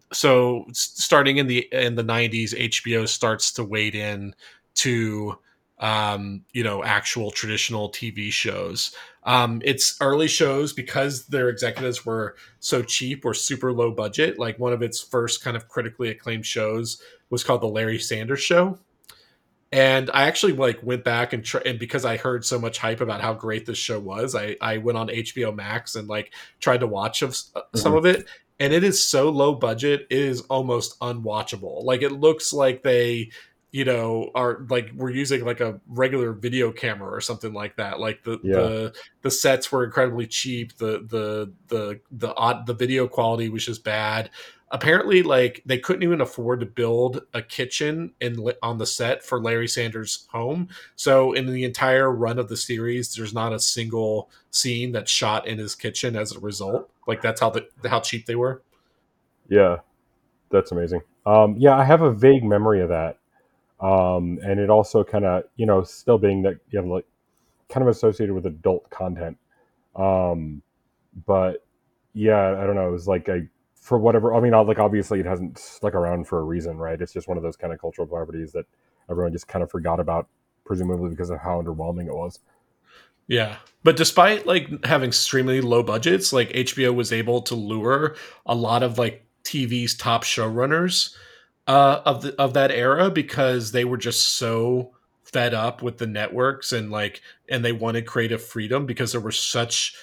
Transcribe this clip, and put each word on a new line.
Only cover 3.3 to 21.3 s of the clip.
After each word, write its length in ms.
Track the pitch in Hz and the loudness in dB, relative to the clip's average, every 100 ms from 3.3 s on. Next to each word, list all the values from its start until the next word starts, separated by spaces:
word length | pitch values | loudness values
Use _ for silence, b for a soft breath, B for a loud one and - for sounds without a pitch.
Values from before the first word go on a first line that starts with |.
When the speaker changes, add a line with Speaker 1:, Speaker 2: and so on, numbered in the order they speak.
| 110 - | 0 -2
Speaker 1:
to 120 | - | -4
wade 300 | 104 107 107 | -4 -2 -2
in 400 | 107 104 101 101 - b b _ - | -4 -6 -6 -10 -14 b b _ -2
to, 640 | 131 117 110 107 104 - _ _ _ - | 0 0 -2 -4 -6 -10 _ _ _ -6
um, 640 | 110 107 107 101 101 98 _ | -2 0 0 -4 -6 -12 _
you 100 | 123 | -4
know, 180 | 110 98 | -4 -2
actual 480 | - 104 - 120 104 | 0 0 0 -6 -6
traditional 600 | - 107 107 - 110 101 | -6 -4 -4 -2 -4 -6
T 200 | - 117 | -8 -10
V 200 | 104 104 | -8 -6
shows. 640 | - 107 95 92 - - B B B | -4 -4 -4 -6 -6 -6 B B B
Um, 360 | - 123 120 113 | 0 2 2 -2
its 320 | 139 127 - - | -2 0 0 0
early 280 | 139 147 156 | 0 2 2
shows, 440 | - 147 135 147 | 2 2 0 -4
because 540 | - 123 143 139 127 - | -6 -6 -2 -2 -4 -4
their 220 | 139 123 | -2 0
executives 580 | 110 120 131 127 117 113 | 0 -4 -4 -6 -6 -4
were 300 | 113 104 - b b | -4 -6 -10 b b
so 220 | - 127 | -4 -2
cheap 420 | 120 - 127 139 | -2 -4 -4 -4
or 100 | 123 | -4
super 380 | - - 139 131 | -2 -4 -4 -2
low 180 | 120 117 | 0 0
budget, 480 | 113 104 147 156 - | -2 -4 0 0 0
like, 200 | 113 113 | -6 -4
one 140 | 123 | -2
of 100 | 120 | -2
its 200 | 117 - | -4 -6
first 400 | - 123 117 - | -4 -2 -2 -4
kind 140 | 127 117 | -4 -8
of 120 | - | -8
critically 400 | - 117 - 117 | -8 -8 -6 -8
acclaimed 360 | 110 123 113 - | -8 -8 -8 -6
shows 560 | 117 107 113 117 - b b - | -4 -2 -2 -6 -10 b b -8
was 140 | 123 | -4
called 180 | - 120 | 0 0
The 60 | 110 | 0
Larry 320 | 107 110 110 | -2 -2 -4
Sanders 420 | - 110 113 139 | -4 -6 -4 -2
Show. 380 | - 175 190 180 _ _ _ b b b b _ - | 2 4 4 -2 _ _ _ b b b b _ -2
And 380 | 135 131 131 127 | 4 6 4 2
I 140 | 135 147 | 2 2
actually, 240 | - 202 | 4 2
like, 280 | 131 127 113 | 2 0 0
went 180 | 117 123 | -4 -4
back 300 | 120 117 120 | -2 0 -2